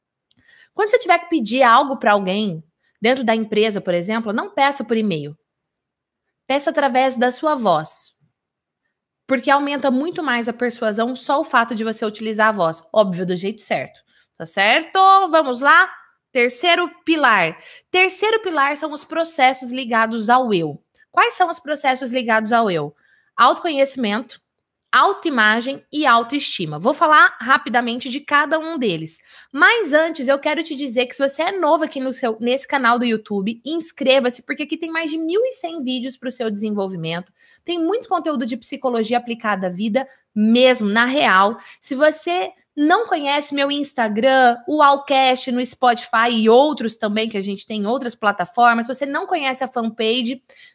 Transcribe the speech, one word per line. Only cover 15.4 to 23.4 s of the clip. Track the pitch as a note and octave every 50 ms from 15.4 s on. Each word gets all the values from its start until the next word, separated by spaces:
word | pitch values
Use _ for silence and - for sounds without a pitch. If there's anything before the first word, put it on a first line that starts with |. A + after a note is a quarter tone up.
| D#4 C4 B3 A#3
lá? | C#4 C#4+ D#4+ F4 F#4 F#4 - - _ _ _ _ _ _
Terceiro | - B3+ A#3+ B3 B3 - - F4 E4+ F4 F4 E4+ - _ -
pilar. | D#4 E4 D#4 C#4+ A#3+ G#3+ F#3+ E3+ D#3+ - - - - - - _ _
Terceiro | - F#4 F#4+ F#4 F#4 - G#4 A4 A4+ A4
pilar | A4 F#4 D#4+ D4 C4+ C#4+ D4
são | D4 D#4 D4+
os | D4+ D4 -
processos | - D#4+ E4 E4 E4 - - B3+ B3+ C4+ C4+ C4+ A#3+
ligados | B3 B3+ C4 A3+ A#3+ A3 A3+ A3 A#3 A#3 G#3 A3
ao | A#3+ B3+ C4 A3+ G#3
eu. | E3+ D#3+ D3+ C#3+ - _ _ _ _ _ _
Quais | - F4 G#4+ A#4+ -
são | - F4+ E4
os | E4 -
processos | - C#4 D4+ D4 - C4+ C4 B3+ C#4 A#3
ligados | A#3+ C4 A#3+ A#3 A3 A3 A3 G#3
ao | A#3+ A#3 A#3 G3+
eu? | F3 D#3 C#3+ D3+ - _ _ _ _ _ _ _ -
Autoconhecimento, | -